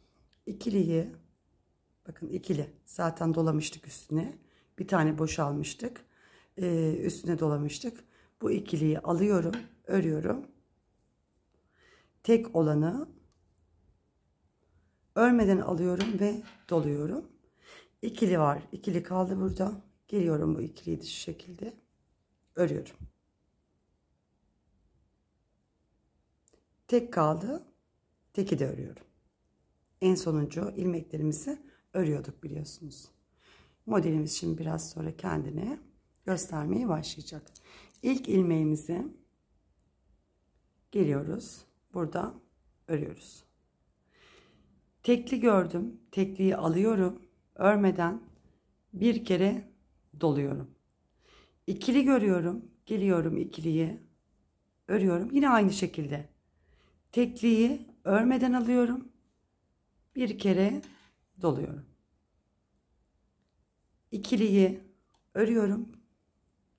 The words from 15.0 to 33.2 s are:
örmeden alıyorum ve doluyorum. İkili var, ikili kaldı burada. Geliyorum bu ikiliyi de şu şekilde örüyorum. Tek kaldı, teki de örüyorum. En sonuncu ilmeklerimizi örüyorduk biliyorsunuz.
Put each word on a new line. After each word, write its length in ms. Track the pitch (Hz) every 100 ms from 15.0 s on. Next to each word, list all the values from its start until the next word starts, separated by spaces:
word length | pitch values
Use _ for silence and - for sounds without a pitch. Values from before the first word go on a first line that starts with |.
| _
örmeden 440 | - 240 240 202 185
alıyorum 600 | - 170 180 180 220 196
ve 220 | 208 208 - - -
doluyorum. 580 | 170 147 147 156 254 - _ _ _ - - - _
İkili 360 | 226 - 208 175
var, 240 | 147 143 -
ikili 300 | - - 175
kaldı 380 | - 185 185 190
burada. 420 | 190 - 196 208 - _ -
Geliyorum 460 | 208 170 151 156
bu 60 | 151
ikiliyi 400 | 156 - - 165
de 40 |
şu 160 | - -
şekilde 540 | - 160 - 170 214 - _ _ _ _ _ _ _
örüyorum. 420 | - 170 147 - - - _ _ _ _ _ _ _ _ _ _ _ _ _ _ _ _ _ _ _ _ _ _ _ _ _ _ _ _ _ _ _ _ _ _ _ _ _ -
Tek 240 | 240 240
kaldı, 520 | 175 156 165 208 311 - _ _ _ _ _ _
teki 260 | - 196 143
de 80 | 135
örüyorum. 380 | 127 139 - - _ _ _ _ _ _ _ _ -
En 140 | 185
sonuncu 580 | 180 170 156 147 160 202 -
ilmeklerimizi 840 | 180 170 156 156 156 151 - 294 - _ _
örüyorduk 500 | 185 165 143 139 -
biliyorsunuz. 640 | 156 151 147 - 151 131 - _